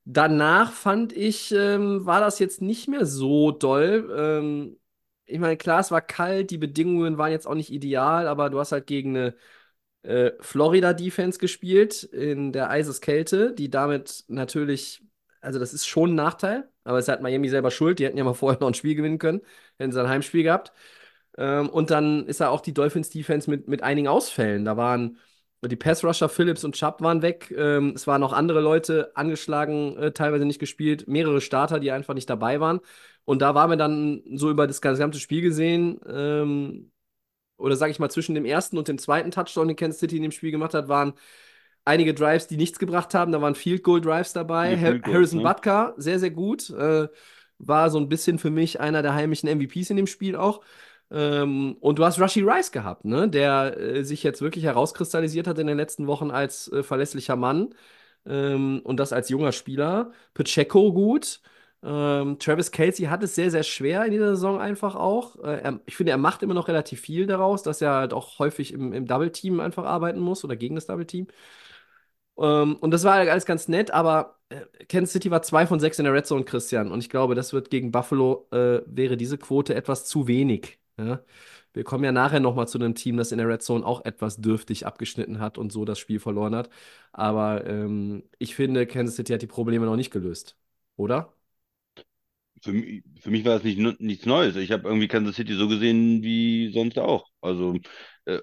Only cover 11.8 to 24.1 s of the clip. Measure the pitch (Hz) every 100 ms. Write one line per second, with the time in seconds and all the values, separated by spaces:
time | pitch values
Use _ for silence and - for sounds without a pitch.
11.8 | 214 - - - 143 139 139 135 127 143
12.8 | 151 131 - 147 160 190 226 247 139 135
13.8 | 143 143 139 - - 127 127 156 147 139
14.8 | - - _ _ _ _ 135 131 123 -
15.8 | - - 170 160 147 - 196 226 277 _
16.8 | - 127 123 - 131 131 139 135 131 -
17.8 | 160 180 135 - 131 123 139 127 135 120
18.8 | 151 151 151 156 160 180 - - _ _
19.8 | 131 127 127 135 139 170 160 175 - _
20.8 | - - - _ _ - 135 143 147 -
21.8 | 160 156 151 151 - - 147 143 - 143
22.8 | 147 165 156 156 151 147 147 147 - 135
23.8 | 127 143 143